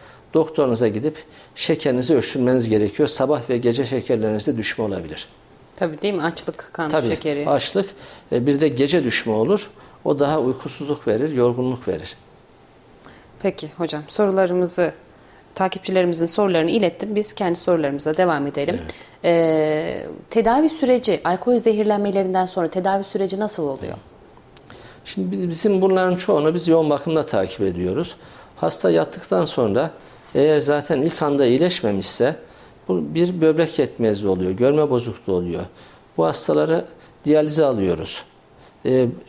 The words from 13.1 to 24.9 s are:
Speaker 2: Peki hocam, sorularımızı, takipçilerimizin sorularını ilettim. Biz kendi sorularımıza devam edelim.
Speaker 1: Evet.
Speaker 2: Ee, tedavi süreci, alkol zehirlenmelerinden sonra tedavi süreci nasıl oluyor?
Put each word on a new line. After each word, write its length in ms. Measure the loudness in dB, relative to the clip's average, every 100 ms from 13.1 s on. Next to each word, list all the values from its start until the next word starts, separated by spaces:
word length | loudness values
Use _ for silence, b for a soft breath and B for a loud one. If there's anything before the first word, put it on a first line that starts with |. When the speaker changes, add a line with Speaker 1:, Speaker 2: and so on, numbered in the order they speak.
| B B -6
Speaker 2:
Peki 260 | -6 -4 -14 -8
hocam, 260 | -6 -6 -8
sorularımızı, 840 | 0 0 2 2 2 0 0 -2 -4 -20 B B B B
takipçilerimizin 720 | -4 -4 -4 -2 2 2 0 -2
sorularını 440 | 2 2 2 2
ilettim. 460 | 2 0 -2 -4 -2
Biz 160 | -2
kendi 260 | -2 -2 -2
sorularımıza 580 | 0 2 0 -2 -2 0
devam 300 | 2 2 -2
edelim. 320 | -2 -2 -4
Speaker 1:
Evet. 140 | -6 B B B
Speaker 2:
Ee, 800 | 2 4 4 2 2 0 -2 -6 -10 -14 -2
tedavi 400 | 0 4 4 2
süreci, 500 | 0 2 2 2 0
alkol 340 | 0 -2 2 2
zehirlenmelerinden 880 | 4 2 2 2 0 0 0 0 0
sonra 220 | -2 -2
tedavi 360 | 0 0 0
süreci 340 | -2 -4 -4 -2
nasıl 300 | -4 -4 -4
oluyor? 260 | -6 -10 -12 -18 -20 -20 -20 -20 -20 B B B